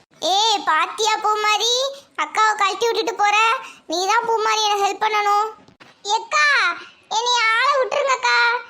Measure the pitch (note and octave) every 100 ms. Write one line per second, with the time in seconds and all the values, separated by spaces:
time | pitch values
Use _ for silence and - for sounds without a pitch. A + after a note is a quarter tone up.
0 | _ - D#4+ F#4+ A4 G4+ - D#4 E4+ -
1 | G#4+ A4 A4 G#4+ G#4+ G#4 A4 B4 C5+ C#5
2 | - - D4+ F#4 A4 G#4 G4 F#4+ A#4 G#4
3 | A4+ - G#4 G#4 A4+ C5 - - - E4
4 | F#4+ A4 A#4 A4+ A4 G#4+ G#4+ G4+ G4 G4+
5 | G#4+ G#4+ G#4 G#4 G#4+ A4 - - - _
6 | G4 A4 - D5+ D5 C5+ F#4+ E4+ - -
7 | - G#4 A#4+ A#4+ A4+ A4+ C5 C#5+ G4+ D5
8 | C5+ C5 A#4+ A#4+ A#4+ A#4